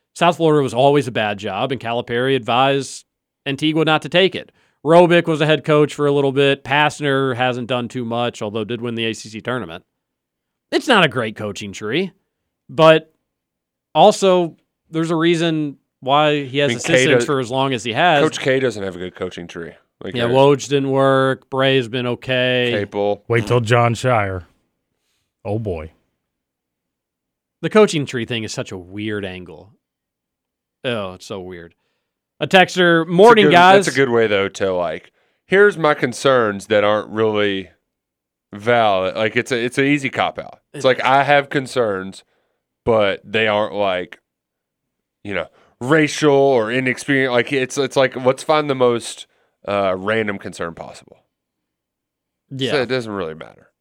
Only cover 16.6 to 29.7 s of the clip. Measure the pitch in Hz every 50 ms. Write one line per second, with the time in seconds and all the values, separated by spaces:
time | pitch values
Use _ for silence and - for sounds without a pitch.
16.6 | 143 139 117 123 - - 160 127 127 156 135 120 120 - 147 131 127 107 127 131
17.6 | 135 135 131 113 101 120 107 131 170 180 160 143 147 156 - - - 143 131 135
18.6 | 131 123 101 104 98 95 87 87 90 90 - - 95 90 - - 87 85 - 87
19.6 | 85 78 - _ _ _ _ - - 98 95 120 120 120 127 131 139 143 143 131
20.6 | - - 143 139 135 135 135 135 135 135 135 135 135 135 131 127 _ _ - 131
21.6 | 135 135 135 131 123 110 113 127 123 123 120 120 - 131 131 127 127 127 127 127
22.6 | 123 120 117 104 101 101 - 101 101 104 104 - _ - 117 117 110 107 120 123
23.6 | 117 107 123 120 120 120 117 - - 127 123 110 101 95 95 92 85 - _ _
24.6 | _ _ _ _ _ _ _ _ _ _ _ _ _ _ _ _ - 104 101 113
25.6 | 113 104 90 80 78 80 - _ _ _ _ _ _ _ _ _ _ _ _ _
26.6 | _ _ _ _ _ _ _ _ _ _ _ _ _ _ _ _ _ _ _ _
27.6 | - 160 - 208 208 - - 151 139 - - 123 113 107 123 113 110 104 - -
28.6 | - - 104 95 90 87 95 104 107 110 107 101 98 92 92 92 90 85 82 80
29.6 | 87 104